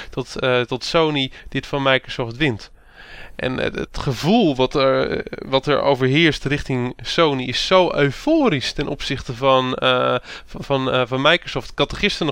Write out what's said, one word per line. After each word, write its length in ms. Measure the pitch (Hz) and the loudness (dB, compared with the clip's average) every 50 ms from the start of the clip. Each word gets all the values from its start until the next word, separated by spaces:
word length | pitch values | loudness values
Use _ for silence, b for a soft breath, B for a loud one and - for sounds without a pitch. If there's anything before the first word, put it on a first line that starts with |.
| B B | B B
dat, 260 | - 139 127 - - - | -8 -8 -8 -8 -6 -4
eh, 220 | - 131 123 123 120 | 0 2 2 2 0
dat 180 | - 131 120 - | 0 -4 -6 -4
Sony 480 | - - 170 160 156 151 143 131 131 B B B B | 0 2 2 2 4 2 0 -2 -2 B B B B
dit 180 | - 135 - | -6 -6 -4
van 160 | - - 143 135 | -4 -4 0 2
Microsoft 540 | 135 131 127 - - - - 123 113 117 | 4 2 2 0 -4 -6 -6 -6 -6 -4
wint. 340 | 123 156 139 113 101 - - B B B B B B B B B B B B B | -2 0 0 0 -2 -8 -16 B B B B B B B B B B B B B
En, 240 | - - 131 127 - | -6 -6 -4 -4 -2
eh, 60 | - - - | -4 -4 -4
het 240 | - - - - | -4 -8 -6 -6
gevoel 580 | - - 143 123 107 127 165 214 247 208 156 131 | -4 -4 -2 -4 0 2 4 4 6 4 4 4
wat 200 | 123 127 127 - | 2 0 2 2
er, 500 | 147 135 135 131 131 135 - - - - - - - - | 2 2 4 2 2 0 0 -2 -4 -6 -8 -10 -12 -4
wat 200 | - 135 135 - | 0 0 0 2
er 140 | 151 139 123 | 2 0 2
overheerst 640 | 107 139 139 123 131 127 135 156 170 156 - - - | 4 2 2 2 2 2 4 4 4 4 2 0 -2
richting 480 | 135 143 139 - - 135 123 123 127 - - | -2 -2 -2 -2 -4 -2 -2 -2 -4 -6 -8
Sony 420 | 117 - - - 170 151 139 131 127 | -8 -4 0 2 2 2 2 -2 -2
is 240 | 131 123 - - | -4 -4 -4 0
zo 260 | - 190 185 180 185 - | 4 4 4 4 4 2
euforisch 800 | 147 143 139 - - - 294 320 330 277 226 151 131 - - - | 2 2 2 0 -2 0 2 2 4 4 2 2 0 -2 -4 -4
ten 140 | - 143 | -4 -4
opzichte 460 | - 143 - - - 139 120 - - 120 | -4 -6 -6 -4 -6 -6 -6 -6 -10 -6
van, 400 | 113 135 135 131 131 131 127 127 | 0 2 4 4 4 2 0 -2
eh, 420 | - - 131 127 127 127 127 127 123 B B B B B | 0 0 2 2 2 2 0 0 -2 B B B B B
van, 180 | - - - - | -14 -12 -12 -4
van, 280 | - 139 135 131 131 | -2 -2 0 0 0
eh, 100 | 127 127 127 | 0 0 0
van 160 | 113 131 131 | 0 -2 2
Microsoft. 500 | 139 151 170 170 - - - 139 - - | 2 2 2 2 -2 -6 -8 -8 -8 -6
Ik 60 | - | -2
had 140 | - 143 - | -2 -2 -2
er 60 | 139 | 0
gisteren 300 | - 202 202 - - 175 151 | -2 -2 -2 0 -2 -4 -2